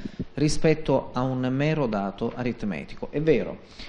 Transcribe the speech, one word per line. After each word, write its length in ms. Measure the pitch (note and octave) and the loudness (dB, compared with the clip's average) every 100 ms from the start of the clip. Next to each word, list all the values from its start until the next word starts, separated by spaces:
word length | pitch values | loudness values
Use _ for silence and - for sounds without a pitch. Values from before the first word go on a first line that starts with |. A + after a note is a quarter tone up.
| - - - | -4 -10 -8
rispetto 800 | - D3+ - D#3+ D#3 D#3 C3+ - | 0 2 4 4 4 2 0 0
a 80 | B2 | -2
un 260 | C3 B2+ B2+ | 0 0 0
mero 380 | C3 D3+ D#3 B2 | 2 2 2 0
dato 460 | G#2 G2 - A#2 - | 0 -2 -2 -4 -2
aritmetico. 720 | A#2+ - G#2+ D2+ C#2 - - | -4 -2 -4 -6 -8 -10 -6
È 120 | D3 | 0
vero, 380 | D#3 A#2+ D2+ - - - | 4 4 2 -8 -14 -16